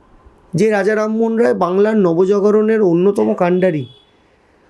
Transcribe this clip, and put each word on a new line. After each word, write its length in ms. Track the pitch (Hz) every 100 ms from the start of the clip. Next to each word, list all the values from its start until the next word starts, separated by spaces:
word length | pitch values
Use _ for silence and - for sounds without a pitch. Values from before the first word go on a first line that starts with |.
| _ _ - _ _
যে 160 | 165 220
রাজা 260 | 208 190 214
রামমোহন 420 | 214 220 226 226
রায় 160 | 247
বাংলার 440 | 208 175 185 214 220
নবজাগরণের 840 | 180 165 185 202 202 208 214 220
অন্যতম 520 | 196 170 190 208 214
কাণ্ডারি, 520 | 202 175 180 185 151 123 - _ _ _ _ _ _ _